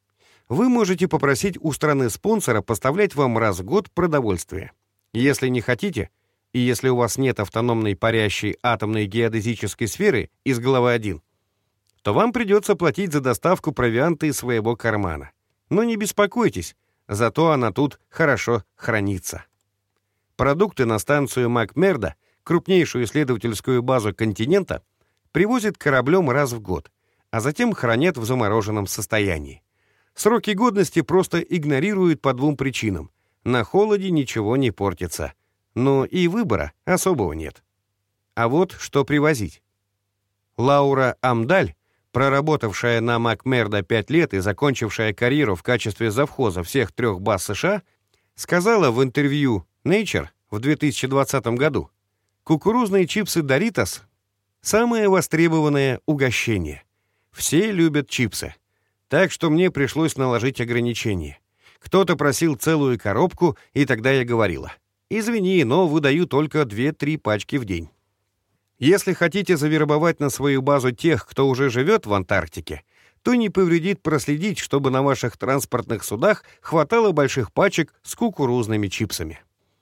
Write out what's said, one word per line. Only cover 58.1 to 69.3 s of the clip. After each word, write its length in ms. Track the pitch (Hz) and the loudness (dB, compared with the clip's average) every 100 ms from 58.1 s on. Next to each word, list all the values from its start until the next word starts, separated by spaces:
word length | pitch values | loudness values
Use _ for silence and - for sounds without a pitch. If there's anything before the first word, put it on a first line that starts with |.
| - 113 - - - _ _ _ _ _ | -2 -2 -4 -12 -14 _ _ _ _ _
Так 220 | 147 185 | 2 2
что 180 | - 170 | 0 0
мне 200 | 156 185 | 2 2
пришлось 480 | 139 135 156 160 - | 0 -2 0 -2 0
наложить 420 | 131 117 131 127 | 0 0 -2 -4
ограничения». 800 | 120 120 120 113 117 95 73 - _ _ _ _ | -2 -2 -2 -2 -4 -4 -6 -12 _ _ _ _
Кто-то 380 | - 190 185 147 | -2 2 2 2
просил 380 | 143 123 165 135 | 0 2 0 0
целую 440 | 156 156 139 120 | 0 2 2 0
коробку, 580 | 104 101 175 - 175 - _ | -2 0 0 2 0 -2 _
и 120 | 139 131 | -2 0
тогда 260 | 117 127 | 2 2
я 140 | 135 120 | 2 2
говорила: 480 | 117 101 76 - - _ _ - | 2 0 -2 -10 -18 _ _ -6
«Извини, 540 | 214 214 233 185 190 | -4 -2 0 2 2
но 240 | 117 156 180 | 2 2 2
выдаю 380 | 156 143 151 175 | 2 2 2 0
только 400 | 139 151 156 135 | 0 0 0 -2
две-три 500 | 101 139 - 147 156 | -2 -4 -2 -4 -4
пачки 420 | 110 107 - 143 | -2 -4 -2 -6
в 60 | |
день». 260 | 107 85 - _ _ _ _ _ _ _ _ _ | -4 -6 -8 _ _ _ _ _ _ _ _ _
Если 340 | 131 190 196 | 2 2 0
хотите 420 | 180 170 | 0 0